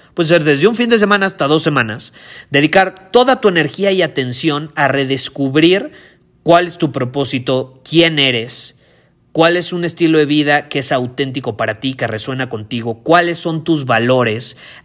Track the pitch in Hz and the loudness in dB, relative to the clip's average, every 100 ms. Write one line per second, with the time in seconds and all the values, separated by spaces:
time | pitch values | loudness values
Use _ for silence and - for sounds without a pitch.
0 | _ - 160 170 151 139 190 233 240 233 | _ -4 2 2 4 2 2 2 2 2
1 | 202 202 196 - 143 156 160 143 113 113 | 2 2 0 -2 0 2 2 0 -2 -6
2 | - - - - - 143 151 190 185 - | -14 -18 -20 -20 -2 0 4 4 2 -2
3 | - 240 247 254 214 175 151 - 196 190 | 0 2 4 4 2 2 -2 -2 0 0
4 | 160 - 127 123 160 147 156 156 139 139 | 0 -2 -4 -2 -2 -4 -6 -2 0 0
5 | 131 135 - - 139 143 160 190 294 - | -2 -2 -4 -4 -2 2 4 2 -2 -14
6 | - _ _ _ - 170 175 - 160 127 | -20 _ _ _ 2 4 2 -2 -4 -2
7 | 123 143 131 131 123 131 127 - - 156 | -4 -4 -4 -4 -2 -4 -4 -14 -2 2
8 | 165 156 135 120 117 - - - _ _ | 2 2 0 0 -6 -12 -14 -18 _ _
9 | _ _ _ - 165 175 170 175 170 170 | _ _ _ 0 2 2 -2 -4 -6 0
10 | 165 156 143 147 147 147 - 143 135 135 | 2 2 2 2 2 0 -2 -6 -2 -2
11 | 123 127 135 131 123 110 110 110 135 131 | -4 -6 -6 -6 -8 -4 -6 -4 -6 -6
12 | 113 110 - 131 127 110 104 120 117 110 | -6 -6 -8 -6 -6 -8 -8 -8 -6 -8
13 | - 170 170 165 170 160 156 156 131 113 | 2 2 2 -4 -4 -4 -2 -2 0 0
14 | 120 127 120 110 - - - - | 2 2 2 -2 -8 -12 -18 -20